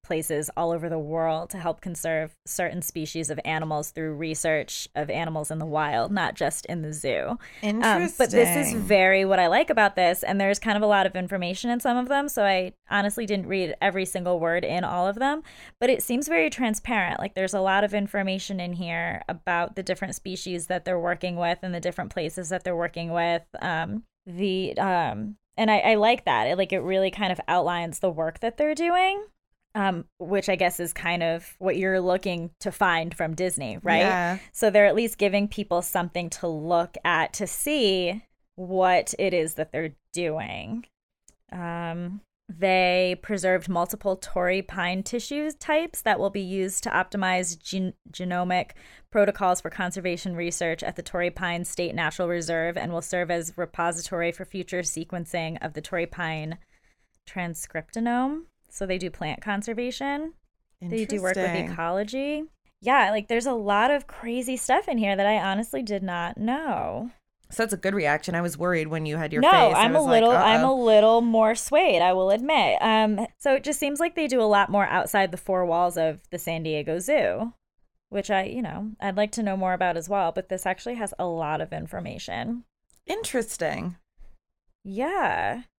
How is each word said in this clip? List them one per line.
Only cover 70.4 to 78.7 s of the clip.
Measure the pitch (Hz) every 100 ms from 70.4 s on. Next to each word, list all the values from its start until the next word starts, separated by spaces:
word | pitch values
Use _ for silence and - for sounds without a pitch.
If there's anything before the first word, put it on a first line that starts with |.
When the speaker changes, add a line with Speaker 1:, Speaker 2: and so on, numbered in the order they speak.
| 220 226 262
Speaker 2:
"Uh-oh." |
Speaker 1:
a | 269
little | 233 214 220 233
more | 233 220 220 226
swayed, | - 302 359 180
I | 175
will | 185 185
admit. | 214 269 302 170 92
Um, | 226 220 214 208 226 _
so | 285
it | 262
just | 269 294
seems | 285 285
like | 339 339
they | 302
do | 254
a |
lot | 214 202 196
more | 202 196
outside | 175 - 208 190
the | 180
four | - 185 175
walls | 170 175 170
of | 160 151 _
the | 175
San | - 165
Diego | 160 151 147 165
Zoo, | 185 294 117 92 233 - _ _ _ _ _
which | 202 196
I, | 196
you | 190 247
know, | 208